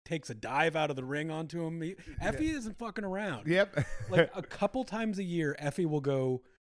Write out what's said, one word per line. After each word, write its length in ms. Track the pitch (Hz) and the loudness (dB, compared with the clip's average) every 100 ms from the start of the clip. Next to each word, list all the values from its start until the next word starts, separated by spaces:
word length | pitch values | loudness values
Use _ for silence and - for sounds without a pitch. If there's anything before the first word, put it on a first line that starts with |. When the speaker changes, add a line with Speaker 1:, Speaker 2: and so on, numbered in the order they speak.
| - | -6
Speaker 1:
takes 240 | 165 - | -4 -4
a 40 | |
dive 420 | 113 113 135 165 156 | -8 -2 2 4 4
out 120 | 151 | 0
of 60 | 131 | -2
the 80 | |
ring 260 | 127 147 160 | -4 -4 -2
onto 360 | 156 160 170 160 | -4 -6 -4 -4
him. 140 | 165 | -4
He, 80 | 160 196 - - | -6 -8 -12 -4
Speaker 2:
Yeah. 80 | 185 | -2
Speaker 1:
Effie 200 | 247 311 | 0 0
isn't 300 | 302 220 196 | -2 -6 -8
fucking 240 | 233 214 | -6 -4
around. 440 | 202 185 208 127 101 | -4 -2 -2 -2 4
Speaker 2:
Yep. 380 | 175 196 - - - | 4 4 2 -2 -2
<laughs> 120 | 101 | 4
Speaker 1:
Like, 220 | 180 160 196 | 6 6 2
a 60 | |
couple 420 | - - 202 262 254 | -10 -2 0 0 -4
times 340 | 214 226 196 | -2 -2 -2
a 40 | |
year, 320 | 185 170 151 143 | 0 2 2 0
Effie 260 | 147 165 170 | -2 0 2
will 160 | 151 | 2
go 400 | 139 135 131 127 - _ _ | 2 2 2 0 -4 _ _